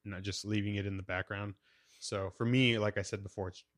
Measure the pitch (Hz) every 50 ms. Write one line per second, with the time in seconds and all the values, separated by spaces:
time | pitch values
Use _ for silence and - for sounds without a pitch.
0 | - 104 98 92 98 101 92 - - 104 107 104 101 104 104 101 98 101 98 95
1 | 98 - 90 92 95 - 104 101 104 104 98 - _ _ _ _ _ _ - -
2 | - - 113 98 98 92 - - 117 120 123 131 131 120 117 107 104 104 - 104
3 | 98 - - 101 101 98 - 107 95 90 - - - _ _